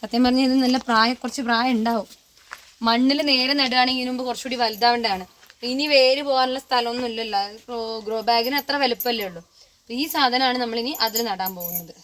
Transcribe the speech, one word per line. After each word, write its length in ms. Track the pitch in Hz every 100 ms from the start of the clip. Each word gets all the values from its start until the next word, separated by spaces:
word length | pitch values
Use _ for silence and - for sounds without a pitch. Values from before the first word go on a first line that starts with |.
സത്യം 220 | 214 233 254
പറഞ്ഞാൽ 200 | 254 262
ഇത് 60 | 262
നല്ല 160 | 254 254 240
പ്രായം, 300 | 226 226 247
കുറച്ച് 200 | 247 - 240
പ്രായം 240 | 233 254 240
ഉണ്ടാവും. 320 | 226 233 196 - _ _ _ - - _ 226
മണ്ണിൽ 300 | 233 262 285 294
നേരെ 240 | 262 254 285
നടുകയാണെങ്കിൽ 420 | 269 254 254 254
ഇതിനു 100 | 254
മുമ്പ് 120 | 254 247
കുറച്ചുകൂടി 280 | 240 262 247
വലുതാവേണ്ടതാണ്. 640 | 233 214 240 240 226 185 185 _ - _ 240
ഇനി 140 | 254 294
വേര് 280 | 277 254 269 285
പോകാനുള്ള 320 | 262 254 254
സ്ഥലമൊന്നും 420 | - 247 233 240 247
ഇല്ലല്ലോ, 320 | 226 226 202 202
അത് 100 | 220 -
ഗ്രോ, 140 | 240 226 226 208
ഗ്രോ 120 | 220 220
ബാഗിന് 280 | 233 233 285
അത്ര 140 | 285 285
വലുപ്പമല്ലേ 420 | 269 233 247 233 196
ഉള്ളൂ. 140 | 170 170 _ - _ _ 240
ഈ 60 | 302
സാധനമാണ് 440 | 320 269 247 262 254
നമ്മളിനി 300 | 240 226 233 311 226
അതിൽ 160 | 220 233
നടാൻ 220 | 185 185 185
പോകുന്നത്. 360 | 175 175 165 -